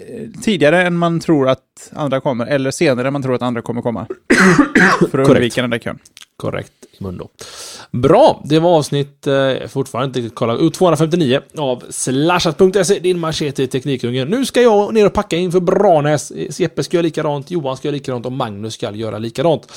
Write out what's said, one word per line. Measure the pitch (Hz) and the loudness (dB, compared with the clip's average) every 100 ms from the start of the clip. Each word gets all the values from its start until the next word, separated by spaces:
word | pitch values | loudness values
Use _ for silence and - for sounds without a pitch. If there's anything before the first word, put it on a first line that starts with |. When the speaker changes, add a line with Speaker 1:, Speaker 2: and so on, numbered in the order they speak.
| 104 123 143 - | -16 -14 -14 -6
Speaker 1:
tidigare | - 180 143 175 | -4 2 4 4
än | 180 170 | 2 0
man | 170 165 | 0 0
tror | - 156 131 | 2 2 2
att | 131 _ - - | 0 _ -20 -18
andra | - 147 135 | -8 -4 -2
kommer, | 151 120 113 | -2 -4 -2
eller | 143 135 | -2 -2
senare | - 165 123 131 | 0 0 2 0
än | |
man | 143 | -4
tror | 135 123 | -2 -2
att | |
andra | 123 120 | -2 -4
kommer | 113 120 | -6 -6
komma. | 120 110 110 | -4 -6 -8
<coughs> | - _ - 190 156 143 - 190 - | -12 _ 4 6 6 4 4 2 2
För | 175 | 0
att | |
Speaker 2:
Korrekt. | 131 139 | 2 4
Speaker 1:
undvika | 120 120 127 | 4 2 0
den | 123 | -2
där | 117 | -4
kön. | - - _ - - - | -6 -12 _ -20 -20 -10
Speaker 2:
Korrekt | 107 98 - _ - _ | -8 -8 -10 _ -20 _
i | |
mundo. | 98 87 82 _ - - - - - | -12 -10 -14 _ -20 -18 -18 -18 -10
Bra, | 123 135 196 302 - 135 | -2 4 6 6 2 0
det | 156 | 2
var | 170 165 | 4 2
avsnitt, | 135 143 143 _ 143 | 2 -2 -4 _ -2
eh, | 135 135 127 - | 0 0 -2 -6
fortfarande | 135 135 117 135 | -6 -6 -4 -4
inte | 127 | -4
riktigt | 117 - | -6 -4
kolla, | 117 117 160 | -2 2 0
tvåhundrafemtionio | - 180 147 160 180 139 135 - 151 | 2 2 2 2 0 2 0 -2 -6
av | 139 123 - | -4 -4 -8
slashat | - - 131 160 175 175 151 | -8 -4 0 0 0 0 2
punkt | 190 196 170 | 2 4 2
se, | 190 | 2
din | 175 180 | 0 -2
machete | 160 147 151 - | -2 -4 -4 -2
i | 131 | -4
Teknikungen. | 135 143 131 117 127 131 | -2 -4 -4 -2 -4 -2
Nu | 247 254 | -2 0
ska | 254 | 2
jag | 240 208 208 | 4 4 2
ner | 220 208 | 2 2
och | |
packa | 214 202 165 | 2 -2 -2
in | 185 | 0
för | 180 | 0
Branäs. | 175 196 202 160 147 151 - 160 160 147 | 2 2 4 4 4 0 -2 -10 -10 -4
Jeppe | 165 - | -4 -2
ska | 143 175 | -2 0
göra | |
likadant, | 170 156 151 143 139 | 0 -2 -4 -4 -6
Johan | 175 135 131 | -6 -4 -6
ska | 151 | -6
göra | |
likadant | 147 131 123 123 | -6 -6 -6 -6
och | |
Magnus | 127 117 101 110 | -6 -6 -6 -10
ska | - 113 | -8 -8
göra | 104 110 107 | -6 -8 -6
likadant. | 113 - 170 139 - | -8 -2 0 0 -4